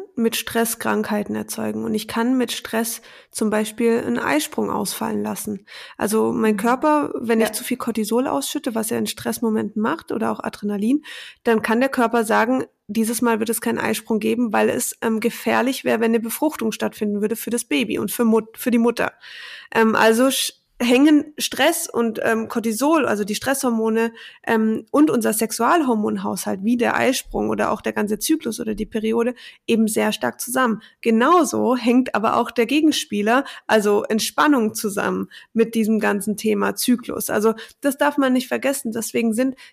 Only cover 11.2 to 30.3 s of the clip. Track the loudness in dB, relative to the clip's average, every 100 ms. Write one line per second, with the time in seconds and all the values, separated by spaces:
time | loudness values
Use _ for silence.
11.2 | -18 -4 0 2 2 2 2 2 2 2
12.2 | 2 2 2 0 -4 _ -6 -2 0 0
13.2 | 0 2 0 -2 -2 -2 -2 -2 -2 -2
14.2 | 0 0 0 2 2 0 -4 -4 -2 -2
15.2 | -2 -4 0 0 0 -2 0 0 2 0
16.2 | -2 -2 -2 -2 -4 -2 -6 -4 -4 -2
17.2 | -2 -4 -4 -4 -2 -2 0 -2 -4 0
18.2 | 2 2 0 -6 0 2 4 2 -2 -6
19.2 | -16 -18 -18 -18 -4 2 4 6 4 4
20.2 | 4 2 -4 -8 _ -4 2 6 6 6
21.2 | 2 -6 -6 0 2 2 -2 -2 -2 0
22.2 | 0 0 -2 -4 -2 0 2 2 2 0
23.2 | -2 -4 -2 -2 0 0 0 0 0 -4
24.2 | -18 -10 0 2 2 0 0 4 4 4
25.2 | 0 0 -2 0 2 4 2 0 0 -2
26.2 | -4 -4 -4 -4 0 2 2 2 2 0
27.2 | -4 -4 -2 0 0 -2 -4 -2 -2 -2
28.2 | -2 -2 -2 -6 -6 -6 -6 -4 -2 0
29.2 | -2 -4 -12 -10 0 2 2 2 0 0
30.2 | -4